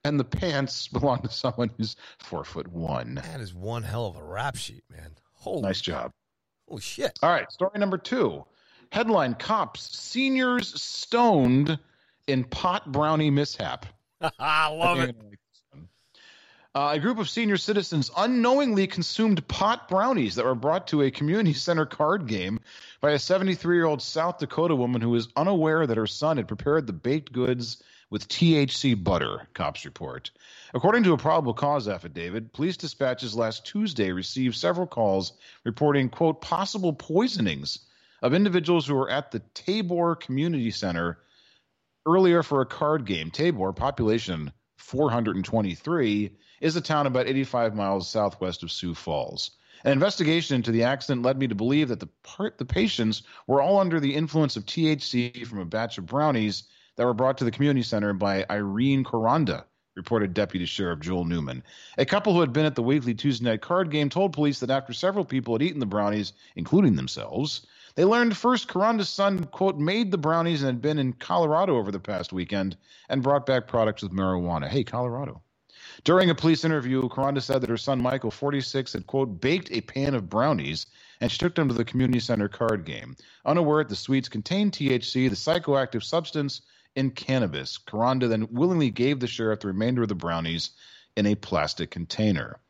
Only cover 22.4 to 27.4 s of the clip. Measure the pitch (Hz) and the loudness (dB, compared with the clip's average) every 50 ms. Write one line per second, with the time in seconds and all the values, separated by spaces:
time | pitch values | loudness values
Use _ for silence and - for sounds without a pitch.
22.4 | 90 95 110 110 - - - - - - - _ - 147 147 139 - - 185 190 | -2 -4 -4 -6 -8 -12 -20 -20 -20 -20 -8 _ 2 2 2 2 2 2 2 2
23.4 | 190 190 180 - - 165 175 175 165 160 151 131 - - - 160 160 175 170 - | 2 0 0 0 2 2 4 4 4 2 0 -2 -4 -4 -2 -2 -2 -2 -2 -4
24.4 | 151 135 - - 165 170 160 131 123 120 123 120 113 117 120 120 117 - _ 139 | -8 -4 0 0 2 2 2 2 2 0 0 0 2 2 2 2 0 0 _ 0
25.4 | 156 190 202 170 156 156 156 165 160 127 113 113 110 98 - - 151 156 165 127 | 2 2 4 4 4 4 4 2 2 2 2 0 0 -2 -2 -2 0 0 0 0
26.4 | 101 - 110 - - 143 147 160 143 110 95 78 - 120 139 156 147 - 123 127 | -2 -4 -6 -4 0 2 2 2 0 -2 -8 -4 -2 -2 -2 -2 -2 -4 -2 0